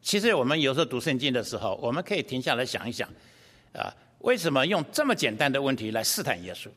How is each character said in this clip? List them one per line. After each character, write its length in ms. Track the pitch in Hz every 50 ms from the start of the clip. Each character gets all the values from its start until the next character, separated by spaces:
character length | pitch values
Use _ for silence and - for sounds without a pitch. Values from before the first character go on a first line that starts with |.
其 180 | _ - - 208
实 140 | 196 233 214
我 100 | 156 123
们 160 | 127 147 160
有 140 | 147 135 131
时 60 | 147
候 60 | 165
读 140 | - 131 123
圣 180 | - 165 139
经 140 | 123 131 143
的 100 | 127 123
时 140 | 104 - -
候， 240 | 101 104 104 95 -
我 80 | 143 117
们 140 | 123 160 185
可 100 | - 208
以 80 | 170
停 200 | 139 - 131 131
下 140 | 127 170 135
来 100 | 117 127
想 220 | 127 - - -
一 40 | 117
想， 160 | 117 - 123 - - - - - - - - - - - _ _
啊， 220 | _ - - - - - - _ _ _
为 160 | - - 254
什 160 | 226 165 165
么 160 | 139 135 131
用 160 | 170 208 175 147 -
这 140 | - - 302
么 100 | 277 226
简 180 | - 151 123 107
单 160 | 107 151 143
的 120 | 131 139
问 120 | 139 135 131
题 180 | 113 110 110
来 120 | 107 113 110
试 180 | - - -
探 220 | 135 135 117 90 87
耶 100 | 92 87
稣？ 140 | - - 104 -